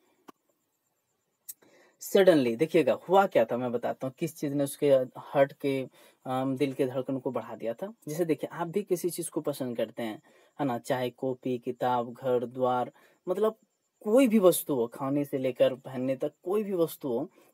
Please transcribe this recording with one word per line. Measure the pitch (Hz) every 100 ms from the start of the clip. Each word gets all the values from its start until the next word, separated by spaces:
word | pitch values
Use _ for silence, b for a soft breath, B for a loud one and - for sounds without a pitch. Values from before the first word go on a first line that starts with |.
| _ _ - - _ _ _ _ _ _ _ _ _ _ - - _ b b b
Suddenly, | - 208 185 156 120 117
देखिएगा | 156 170 127
हुआ | 104 - 226 -
क्या | 135
था, | 113 123
मैं | 123
बताता | 117 110 - 131
हूँ | -
किस | 165 -
चीज़ | 151
ने | 143
उसके | 139 - 147 131 127 -
हार्ट | - 147 139
के, | - 139 135 127 _ b b 131
अम, | 127 135 131
दिल | 139
के | 131 131
धड़कन | 131 127 135
को | 139
बढ़ा | 120 -
दिया | 110 113
था। | 117 196 - 151
जैसे | 156
देखिए, | 165 147 151
आप | 147 170
भी | 185
किसी | 196 180 180
चीज़ | 165 170
को | 160
पसंद | 147 139 127 120
करते | 113 -
हैं, | 113 104 _ b b b
है | 143
ना, | 117
चाहे | - 127 127
कॉपी, | - 131 127 131 123
किताब, | 127 120 127 123 120
घर | 113 131 123 120
द्वार, | 127 123 123 120 - b b 180
मतलब | 185 220 - _ _ _ _
कोई | 214 240 262
भी | 214
वस्तु | 180 165 -
हो, | 135 117
खाने | - 139 143
से | 139 135
लेकर | 131 127 131
पहनने | 127 139 123 131 135
तक | 147 -
कोई | 180 208
भी | 202
वस्तु | 180 156 - 143
हो | 226 339 b b